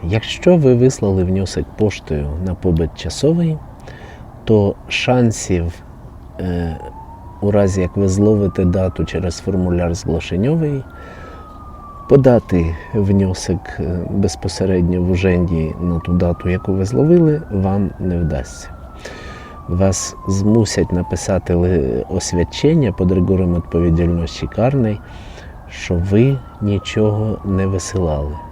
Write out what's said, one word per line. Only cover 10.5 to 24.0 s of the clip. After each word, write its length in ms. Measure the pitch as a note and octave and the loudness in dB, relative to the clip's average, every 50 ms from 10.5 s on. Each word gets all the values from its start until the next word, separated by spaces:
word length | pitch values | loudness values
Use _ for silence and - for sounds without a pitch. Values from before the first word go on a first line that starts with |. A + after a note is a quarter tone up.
| D#3 E3 D#3+ D3 C#3+ C3+ C3 - - - - - - - - - - - - - - - - - - - - - - - - - | 0 0 0 -2 -2 -4 -6 -10 -16 -16 -16 -16 -16 -16 -16 -16 -16 -18 -18 -18 -18 -18 -18 -18 -18 -18 -18 -18 -16 -16 0 4
подати 680 | - C#3 B2+ C3 A#2+ A2 - - - F2 E2 E2 E2 D#2+ - - - | 4 6 8 8 6 6 4 2 0 2 2 0 -2 -6 -10 -4 -2
внесок, 680 | A2 G2+ G2 G2+ G2 G2 F#2 F#2 - - - F#2 F#2 - - - - | 0 2 2 4 2 2 2 0 -4 -2 -2 -2 -4 -4 -10 -8 -6
е, 200 | F2+ F2 F2 F2+ F2 - | -4 -2 -2 -4 -4 -2
безпосередньо 920 | - G2 G2 F#2+ - - - G2 - - G2 F#2+ F#2+ F2+ F2 E2+ F2+ F2+ | 0 0 0 0 -2 -2 -6 -6 -2 -2 0 2 2 2 2 2 2 0
в 100 | F2+ F2+ | 2 0
уженді 640 | F#2+ F2 F#2 F#2+ F2 F2+ F2 E2 E2+ E2 D#2+ D#2 - E2 | 0 2 2 2 4 2 2 0 0 -2 -2 -2 -4 -4
на 180 | F2 F2 E2+ E2 | -2 -2 -2 -2
ту 140 | - - F2 | 0 0 2
дату, 360 | F2 F2+ E2+ E2+ - - F#2 | 2 2 2 0 0 -2 -2
яку 240 | F2+ F#2 - - F#2+ | -2 -2 0 -2 0
ви 120 | F#2+ F#2+ | 0 0
зловили, 560 | G2+ A#2+ B2 C3+ D#3 F3 F3 E3 D#3 D3+ D3+ D#3 - | 0 2 2 4 6 6 6 6 4 2 0 -4 -4
вам 380 | G#2 G2 F#2+ F#2+ F#2+ G2+ G2+ E2 - - | -2 0 0 2 2 0 0 -2 -4 -4
не 180 | - F#2 F2 | -2 -2 0
вдасться. 520 | E2+ E2+ D2+ D2 C2+ C2 - - - - - - - - - - - - - - - - - - - - - - - - | 0 0 0 -2 -2 -4 -8 -12 -16 -16 -16 -16 -16 -18 -18 -18 -16 -14 -14 -14 -14 -14 -16 -16 -16 -16 -16 -16 -16 -8
Вас 480 | - F2 F2+ F#2+ F#2+ F#2+ - - - - - - | -4 0 2 2 2 2 0 -4 -8 -10 -8 -4
змусять 640 | - F#2+ G2 F#2+ G#2 G#2+ A#2 A2 - - - F2 - | -2 0 2 4 4 6 6 4 4 2 0 0 0
написати 640 | F2+ F2 F2 - - E2+ - - G2 F2+ - - F2+ | 0 -2 -2 -2 -4 -4 -2 0 -2 -2 0 0 2
ли-, 520 | F2 F2 F2+ F#2 E2 C#2 B1+ A#1+ B1 - - | 2 2 2 2 2 0 0 -2 -2 -4 -2
освідчення 840 | E2 F#2+ - - - F2 E2+ - - - - C#3+ E3 E3 C#3 G#2 | -4 -4 -4 -2 0 0 0 0 -2 0 2 4 4 4 2 2
під 200 | F2+ - F#2+ F2+ | 0 0 0 2
ригором 440 | F#2 F#2 F2+ F#2+ F#2+ F#2 F#2 F2 F2 | 2 2 2 2 2 2 2 2 0
відповідальності 920 | F2 D#2+ - - E2+ E2+ F2 E2 E2 | -2 -2 0 0 2 2 4 4 2